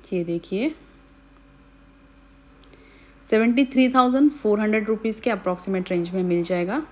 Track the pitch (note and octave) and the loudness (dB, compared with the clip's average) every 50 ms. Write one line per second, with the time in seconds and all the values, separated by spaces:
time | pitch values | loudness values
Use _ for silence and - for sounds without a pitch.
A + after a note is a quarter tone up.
0 | - - G3 F3+ E3+ E3+ E3+ E3+ - - F#3+ G3 B3 D#4 D#4 - - - - - | -10 -6 -6 -6 -4 -4 -6 -6 -6 -6 -6 -4 -4 -4 -6 -8 -20 -20 -20 -20
1 | - - - - - - - - - - - - - - _ - - - - - | -20 -20 -20 -20 -20 -20 -20 -20 -20 -20 -20 -20 -20 -20 _ -20 -20 -20 -20 -20
2 | - - - - - - - - _ - - - - - - - - - - - | -20 -20 -20 -20 -20 -20 -20 -20 _ -20 -20 -20 -20 -20 -20 -20 -20 -20 -20 -20
3 | - - - - - - A3 A3 A3+ A#3 A#3+ B3+ C#4 B3+ - B3+ B3+ B3+ C4 C4 | -20 -20 -20 -20 -4 0 2 2 4 4 4 2 2 2 2 2 2 4 4 4
4 | B3+ B3 B3 C4+ C#4+ D4 D4 - - G#3+ G#3 G#3 G#3+ G#3+ G#3+ A3 G#3+ G#3+ A3 G#3+ | 4 4 4 4 4 4 2 0 0 0 0 2 0 0 0 0 0 -2 -4 -2
5 | - A3+ A3 A3 - B3 A3 G3 - F#3 F3+ F3+ - G3 F#3+ F#3 F3+ - F#3 F3 | -2 -4 -6 -2 -2 -2 -2 -2 -2 -4 -4 -4 -4 -4 -4 -4 -2 -2 -2 -2
6 | E3+ F3 F3+ F#3+ F3+ F3+ F3 F3 E3+ - F#3 F3 F3 F3+ A3 D4+ D#4 - | -2 -2 -4 -4 -2 0 0 -2 0 -2 -2 -2 -2 -2 -4 -6 -6 -8